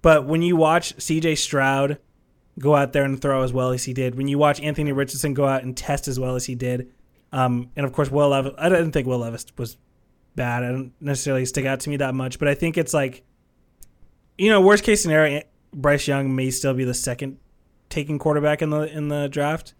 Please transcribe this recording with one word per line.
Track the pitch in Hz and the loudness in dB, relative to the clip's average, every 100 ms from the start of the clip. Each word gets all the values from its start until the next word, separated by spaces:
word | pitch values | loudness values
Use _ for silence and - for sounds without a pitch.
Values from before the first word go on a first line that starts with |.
But | 165 156 135 | 6 4 4
when | 160 | 0
you | 175 175 | 2 4
watch | 156 165 - - | 4 2 0 -10
C | - 160 | -4 -2
J | 160 151 | 0 -2
Stroud | - 143 135 139 139 143 _ _ _ _ _ - | -2 0 2 2 0 -2 _ _ _ _ _ -4
go | 139 | 2
out | 147 139 | 4 4
there | 143 | 0
and | 139 135 | 0 -2
throw | 143 135 | -2 0
as | 131 | 0
well | 127 127 | 0 -2
as | 127 | -2
he | 131 | -4
did, | 127 127 127 | -4 -4 -2
when | 139 | -2
you | 143 | 2
watch | 147 143 | 2 2
Anthony | 151 151 147 | -2 -2 -2
Richardson | 139 139 131 151 | 0 -2 -2 -4
go | 135 139 | 0 0
out | 131 | 0
and | 127 131 | -4 -10
test | - 143 - | -4 -4 -4
as | 127 | -4
well | 127 | -2
as | 127 123 | -4 -4
he | 123 | -6
did, | 123 123 127 _ _ _ _ | -4 -4 -6 _ _ _ _
um, | 139 127 123 123 - | 0 0 0 -4 -6
and | 139 | -4
of | |
course, | - 139 | -2 0
Will | 135 143 | 2 4
Levis, | 139 135 - | 2 -2 -2
I | 165 | 2
didn't | 185 165 | 2 2
think | 147 127 | 0 0
Will | 123 | -2
Levis | 117 117 - - | -4 -8 -14 -10
was | 123 - _ _ _ _ _ | -12 -12 _ _ _ _ _
bad. | - 123 120 | -6 -4 -2
I | 123 | -2
don't | 127 127 _ | -4 -8 _
necessarily | 143 135 - 131 | -6 -4 -2 -2
stick | 127 143 135 | 0 -2 -2
out | 135 | -4
to | 147 | -4
me | 143 | -4
that | 139 131 | -2 -2
much, | 131 - | -6 -2
but | 147 | 0
I | |
think | 143 170 165 | 0 0 -2
it's | 160 | 0
like, | 160 135 - _ _ _ _ _ _ - _ - _ _ _ | 0 -2 -6 _ _ _ _ _ _ -20 _ -20 _ _ _
you | 196 | 4
know, | 214 | 6
worst | 190 202 | 8 6
case | 214 208 | 4 2
scenario, | 175 156 156 143 - _ _ | 4 4 4 0 -8 _ _
Bryce | 147 139 143 143 | -2 2 2 0
Young | 139 139 | -2 0
may | 131 131 | -2 -2
still | 127 139 | -2 -2
be | 131 | -2
the | 127 | -2
second | 123 - 123 139 135 _ _ _ _ _ | -4 -6 -6 -10 -12 _ _ _ _ _
taken | - 147 147 | -8 -4 -2
quarterback | 156 147 147 151 | 0 2 2 0
in | 156 | 0
the, | 151 151 | -2 -4
in | 151 147 | -6 -6
the | 147 143 | -4 -4
draft. | 143 147 156 - _ | -2 -2 -4 -8 _